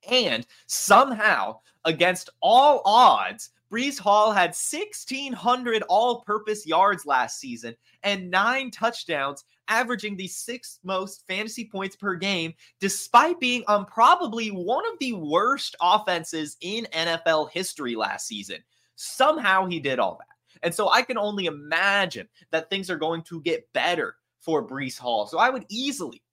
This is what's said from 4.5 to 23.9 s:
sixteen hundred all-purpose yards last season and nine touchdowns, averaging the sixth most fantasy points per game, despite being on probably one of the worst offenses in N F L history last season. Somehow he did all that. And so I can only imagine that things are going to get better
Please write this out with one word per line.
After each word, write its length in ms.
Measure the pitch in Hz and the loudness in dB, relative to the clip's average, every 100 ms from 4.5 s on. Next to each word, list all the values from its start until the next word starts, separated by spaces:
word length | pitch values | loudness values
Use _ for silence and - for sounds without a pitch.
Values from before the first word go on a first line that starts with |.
| 165 | 0
sixteen 760 | - 294 415 - - 269 277 | -6 -6 -8 -10 -10 -8 -8
hundred 500 | 226 214 254 247 220 - | -4 0 0 0 -4 0
all-purpose 760 | 185 247 240 - 214 214 208 156 | 2 2 -2 -4 -4 -4 -8 -2
yards 400 | 160 196 185 147 | 2 4 2 0
last 340 | 131 117 - | 0 0 -6
season 360 | 135 117 117 117 _ _ | -12 -12 -12 -16 _ _
and 280 | 202 196 185 | -4 -4 -2
nine 400 | 185 214 262 262 | 0 0 0 -6
touchdowns, 720 | - 226 226 - 151 139 - _ _ - | -4 -4 -4 -6 -2 -2 -6 _ _ -4
averaging 480 | 226 240 240 208 196 | -2 0 -4 -6 -8
the 120 | 185 | -10
sixth 520 | - - 247 - - | -12 -12 -12 -14 -16
most 420 | 185 190 190 - _ | -6 -6 -6 -12 _
fantasy 380 | 190 214 220 214 | -8 -8 -10 -10
points 320 | 196 190 - | -8 -8 -6
per 180 | 202 180 | -6 -4
game, 380 | 190 190 165 165 - _ | -2 -2 -4 -10 -20 _
despite 600 | 196 - - 233 311 339 | -6 -4 4 4 4 0
being 240 | 254 247 208 | -2 -2 0
on 180 | 208 196 | 0 0
probably 640 | - 247 359 320 226 220 | 4 6 6 2 -4 -4
one 360 | 196 175 262 440 | -6 -2 -2 -2
of 40 | 370 | -6
the 140 | 262 | -6
worst 600 | 214 151 160 220 277 - - | -6 0 2 2 -2 -6 -2
offenses 720 | 175 208 208 175 165 160 151 - | 2 2 2 -4 -4 -8 -8 -10
in 240 | 175 214 226 | -8 -8 -6
N 160 | 160 165 | -4 -2
F 140 | 165 165 | -2 2
L 220 | 160 151 | 0 0
history 480 | 170 185 - 131 117 | -6 -8 -6 -6 -4
last 320 | 101 101 - | -4 -4 -8
season. 320 | 107 98 82 _ _ _ _ | -12 -12 -14 _ _ _ _
Somehow 680 | - - 262 311 214 190 185 | -14 0 2 2 2 2 0
he 140 | 175 | -4
did 180 | 143 127 | -2 0
all 160 | 98 - | -2 -4
that. 80 | - _ _ _ | -18 _ _ _
And 100 | 175 | -6
so 160 | 165 202 | -2 2
I 140 | 214 | 2
can 160 | 247 226 | 2 -4
only 260 | 208 202 180 | -4 -2 -6
imagine 840 | 151 147 165 196 202 185 113 92 _ _ | -6 -4 0 2 2 0 -4 -16 _ _
that 180 | 160 160 | -6 -4
things 220 | 190 185 | -6 -4
are 80 | 170 | -4
going 240 | 156 165 160 | -4 -4 -8
to 160 | 165 | -8
get 300 | 156 165 _ | -4 -4 _
better 420 | - 139 | -2 0